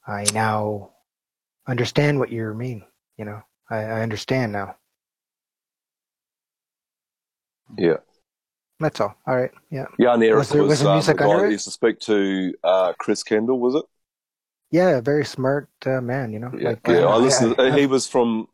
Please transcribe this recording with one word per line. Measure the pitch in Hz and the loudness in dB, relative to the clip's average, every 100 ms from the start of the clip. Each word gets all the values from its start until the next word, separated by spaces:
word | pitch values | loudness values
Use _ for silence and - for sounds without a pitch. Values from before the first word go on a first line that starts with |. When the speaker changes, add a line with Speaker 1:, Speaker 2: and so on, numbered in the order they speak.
| - | -10
Speaker 1:
I | 104 104 | -8 -6
now | 107 110 107 107 104 92 _ _ _ _ _ _ _ - | -6 -4 -6 -8 -10 -16 _ _ _ _ _ _ _ -10
understand | 123 117 - 147 143 | -6 -2 0 0 0
what | 123 | -4
you | 117 110 | -6 -8
mean. | 107 127 113 - _ _ - | -8 -10 -12 -18 _ _ -16
You | 104 | -14
know, | 104 _ _ _ | -14 _ _ _
I, | 110 | -8
I | 110 113 | -6 -6
understand | 113 104 - 131 117 | -6 -8 -4 -2 -2
now. | 101 98 - _ _ _ _ _ _ _ _ _ _ _ _ _ _ _ _ _ _ _ _ _ _ _ _ _ _ _ _ _ 107 | -6 -10 -16 _ _ _ _ _ _ _ _ _ _ _ _ _ _ _ _ _ _ _ _ _ _ _ _ _ _ _ _ _ -2
Speaker 2:
Yeah. | 87 78 _ _ _ _ _ _ _ _ | 0 0 _ _ _ _ _ _ _ _
Speaker 1:
That's | 156 - | -6 -2
all. | 104 - - | -6 -6 -4
All | 127 | -2
right. | 127 _ _ | -4 _ _
Yeah. | 135 - - | -12 -10 2
Speaker 2:
Jan | 120 117 | 4 6
Eric | 113 110 | 6 4
Speaker 1:
Was | - | 4
there, | 147 | 2
Speaker 2:
was, | 101 | 4
Speaker 1:
was | 151 | 4
there | 101 | 4
Speaker 2:
um, | 98 | 4
Speaker 1:
music | - 151 | 2 2
Speaker 2:
the | |
guy | 143 | 4
Speaker 1:
under | 95 | 4
Speaker 2:
that | 104 | 2
Speaker 1:
it? | |
Speaker 2:
used | 101 - | 0 -6
to | |
speak | - 117 107 | -2 -2 0
to, | - 104 98 95 92 - | 0 0 2 0 -2 -2
uh, | 85 95 92 - | 0 2 2 -2
Chris | - 104 | -4 -4
Kendall, | - 107 113 131 | 0 0 0 0
was | 123 143 | 0 -2
it? | - _ _ _ _ _ _ _ _ | -4 _ _ _ _ _ _ _ _
Speaker 1:
Yeah, | 160 180 135 | 2 4 2
a | |
very | 113 147 139 | 0 -2 -2
smart, | - 131 143 139 _ 131 | -2 -2 -2 -6 _ -4
uh, | 131 | -4
man, | 123 131 117 | -2 -4 -6
you | 107 | -8
know. | 123 - | -10 -6
Speaker 2:
Yeah, | - | -6
Speaker 1:
Like, | 113 - | -4 2
Speaker 2:
yeah. | 87 | 4
Speaker 1:
uh, | 85 | 4
Speaker 2:
I | 110 | 4
listened. | 131 120 117 117 | 4 2 2 2
Speaker 1:
I, | 131 | 2
I, | 143 | 4
Speaker 2:
he | 139 | 2
was | 131 - | 0 0
from. | 131 117 110 - | 0 2 0 -6